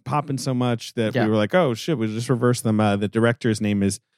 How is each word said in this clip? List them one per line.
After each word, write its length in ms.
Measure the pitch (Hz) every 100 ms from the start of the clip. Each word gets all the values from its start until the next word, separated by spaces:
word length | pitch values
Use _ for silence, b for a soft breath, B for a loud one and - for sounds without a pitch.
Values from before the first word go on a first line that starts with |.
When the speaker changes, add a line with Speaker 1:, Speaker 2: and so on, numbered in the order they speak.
Speaker 1:
popping 340 | - 147 139 135
so 160 | 135
much 400 | 123 123 117 -
that 200 | - 110
Speaker 2:
Yeah. 100 | 120
Speaker 1:
we 60 | 110
were 60 | 107
like, 180 | 104
"Oh, 200 | 180 151
shit, 240 | 110 - 143
we'll 100 | 110
just 220 | 110 117
reverse 320 | 123 123 120
them." 180 | 117 107
Uh, 160 | 107 101
the 120 | 101
director's 520 | 113 117 117 120 107
name 220 | 107 101
is 180 | 98 98 _